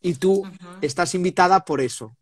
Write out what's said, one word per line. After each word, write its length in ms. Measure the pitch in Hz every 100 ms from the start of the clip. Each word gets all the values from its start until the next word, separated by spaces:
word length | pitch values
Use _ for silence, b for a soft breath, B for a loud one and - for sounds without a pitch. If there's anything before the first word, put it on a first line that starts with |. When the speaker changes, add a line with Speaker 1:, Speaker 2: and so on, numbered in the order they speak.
Speaker 1:
Y 140 | 180
tú 280 | 160 185 196
Speaker 2:
Ujú. 360 | 190 - - -
Speaker 1:
estás 320 | 151 135 175
invitada 500 | 185 180 - 180 190
por 160 | 180 143
eso. 360 | 127 - 110 117